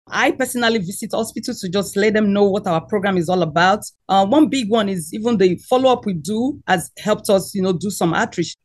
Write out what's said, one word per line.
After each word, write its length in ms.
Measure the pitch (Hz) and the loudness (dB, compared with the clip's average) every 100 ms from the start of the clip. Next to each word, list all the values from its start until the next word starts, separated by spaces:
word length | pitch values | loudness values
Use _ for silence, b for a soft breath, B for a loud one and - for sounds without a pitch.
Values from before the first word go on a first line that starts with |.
| - | -8
I 240 | 185 262 | -2 0
personally 480 | 285 254 247 233 226 | 0 -4 -2 0 0
visit 320 | 170 202 226 | -4 -8 -8
hospitals 480 | - 226 233 233 233 | -6 -6 -6 -8 -8
to 80 | 185 | -4
just 280 | 196 196 202 | -4 -4 0
let 180 | 214 | 2
them 180 | 214 208 | 2 2
know 120 | 202 | 4
what 240 | 202 202 202 | 2 2 0
our 120 | 165 | -2
program 380 | - 208 196 185 | -2 -4 0 0
is 100 | 165 | 0
all 140 | 185 | 0
about. 380 | 160 165 185 214 - _ - | 0 2 2 2 -2 _ 0
Uh, 160 | 196 | 2
one 240 | 196 285 302 | 4 4 4
big 220 | 269 202 | 2 0
one 180 | 226 202 | 0 0
is 240 | 185 151 | -4 -6
even 260 | 214 226 226 | -4 0 2
the 180 | 185 175 - | 2 2 0
follow-up 380 | 254 262 247 214 | 2 4 2 -2
we 60 | |
do 500 | 175 143 214 254 294 - | -6 -4 -2 -2 -4 -2
has 240 | 185 - - | -2 -2 -8
helped 300 | 202 214 - | -2 -2 2
us, 280 | 196 - 196 | 0 0 -2
you 40 | |
know, 120 | 185 | -2
do 180 | 175 208 | -2 -4
some 240 | - 175 | -2 0
outreach. 400 | 160 233 - 165 - | 0 -2 -4 -6 -6